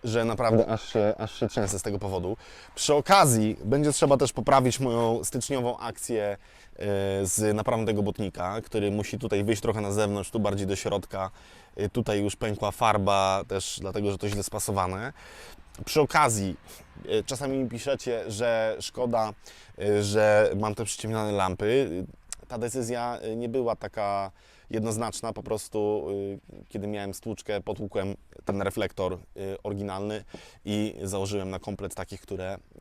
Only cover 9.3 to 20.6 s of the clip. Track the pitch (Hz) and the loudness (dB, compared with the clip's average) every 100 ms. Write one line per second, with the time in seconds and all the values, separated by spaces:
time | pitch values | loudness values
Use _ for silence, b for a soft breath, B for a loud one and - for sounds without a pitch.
9.3 | 101 101 113 120 107 101 101 104 101 95 | 0 2 0 0 -2 0 2 2 0 -2
10.3 | 113 104 101 95 98 107 101 - 98 95 | -2 0 0 -2 -2 -2 -2 -4 -6 -6
11.3 | B B B B - 101 123 113 104 101 | B B B B -6 -2 -2 0 0 0
12.3 | - 110 101 104 - 113 104 98 98 95 | -2 -4 -2 -2 2 4 4 4 4 4
13.3 | 98 - 98 - - 95 104 104 98 104 | 2 0 -4 -4 -6 -6 -2 -2 -2 -2
14.3 | 101 - 104 - 98 90 95 123 - B | -4 -4 -4 -2 0 0 -2 -8 -12 B
15.3 | B B B - - - 156 139 160 143 | B B B -20 -16 -2 2 4 6 6
16.3 | 107 98 80 - B B - - 107 - | 4 -2 -4 -12 B B -16 -2 -2 -2
17.3 | 135 139 135 123 117 139 135 123 117 98 | -4 -2 -2 -2 -4 -2 -2 -2 -4 -4
18.3 | 104 120 113 110 107 - - 123 117 107 | -2 0 2 0 -2 -8 -4 0 0 0
19.3 | 101 B B B - 104 104 101 107 107 | -4 B B B -4 2 2 4 4 6
20.3 | 104 107 101 | 8 6 4